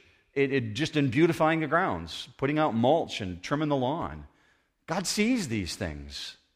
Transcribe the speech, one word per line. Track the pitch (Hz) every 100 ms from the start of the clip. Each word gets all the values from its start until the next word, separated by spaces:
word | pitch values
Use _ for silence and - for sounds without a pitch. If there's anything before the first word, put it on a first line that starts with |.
| _ _ _
it, | - 139
it, | 139 113
just | 104 156 151
in | 139
beautifying | 117 170 160 156 160
the | 156
grounds, | 160 185 90 82 - - -
putting | 135 151
out | 156
mulch | 113 123 165 127 -
and | 95 87
trimming | - 147 156
the | 143
lawn. | 127 165 98 76 73 _ _ _ _ _ -
God | 165 175
sees | - 214 254 156
these | 110 87 -
things. | 90 73 71 71 - - _